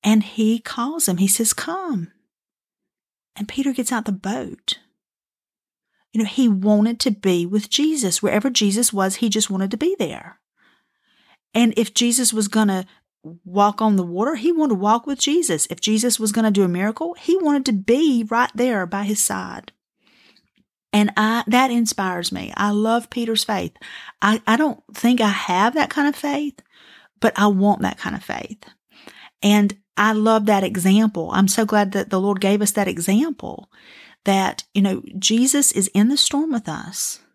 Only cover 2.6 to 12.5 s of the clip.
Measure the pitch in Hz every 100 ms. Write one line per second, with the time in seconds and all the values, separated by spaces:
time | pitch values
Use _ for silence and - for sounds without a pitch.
2.6 | _ _ _ _ _ _ _ - 208 -
3.6 | 277 262 240 240 214 190 190 247 - -
4.6 | - - _ _ _ _ _ _ _ _
5.6 | _ _ _ _ _ 220 208 - 247 196
6.6 | 202 208 214 233 262 202 196 175 175 208
7.6 | - - 302 311 208 170 202 208 254 247
8.6 | 208 202 247 196 190 190 233 220 214 190
9.6 | 190 220 320 392 170 - - - _ _
10.6 | _ _ _ _ _ _ _ _ _ 220
11.6 | 233 214 220 - 240 240 240 220 202